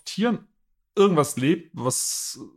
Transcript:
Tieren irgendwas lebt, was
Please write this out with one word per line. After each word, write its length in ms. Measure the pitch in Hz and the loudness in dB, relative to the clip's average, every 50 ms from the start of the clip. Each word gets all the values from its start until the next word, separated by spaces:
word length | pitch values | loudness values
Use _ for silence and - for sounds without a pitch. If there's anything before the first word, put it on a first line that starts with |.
| - | -16
Tieren 420 | - - - 214 240 214 - - _ _ _ _ _ _ _ _ _ _ | -10 -4 -2 -2 0 -2 -2 -6 _ _ _ _ _ _ _ _ _ _
irgendwas 400 | 208 196 202 180 151 139 - - | 4 4 4 6 4 2 2 0
lebt, 360 | 123 131 143 180 170 - - - | 0 2 2 2 0 -2 -10 -10
was 640 | - 120 127 123 - - - - - - - - 127 127 90 - | -6 -4 -2 -2 -2 -2 -4 -6 -6 -8 -10 -10 -12 -16 -20 -20